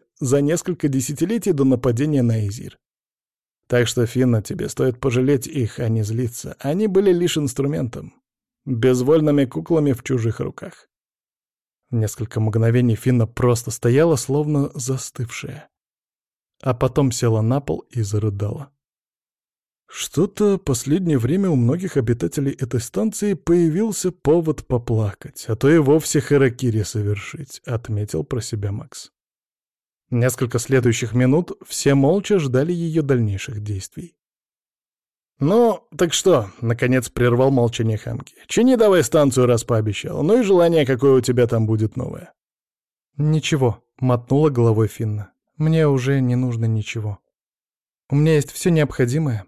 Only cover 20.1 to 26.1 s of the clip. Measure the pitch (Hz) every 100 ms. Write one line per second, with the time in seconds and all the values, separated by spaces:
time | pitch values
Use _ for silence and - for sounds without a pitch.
20.1 | - 196 - 208 196 - 127 - 160 180
21.1 | 139 117 180 190 143 120 165 185 143 113
22.1 | 131 170 - 139 - 123 127 - 185 214
23.1 | - 208 190 - 175 165 156 220 196 185
24.1 | 170 - 165 160 139 - 123 120 113 104
25.1 | - - - - 110 135 165 139 156 -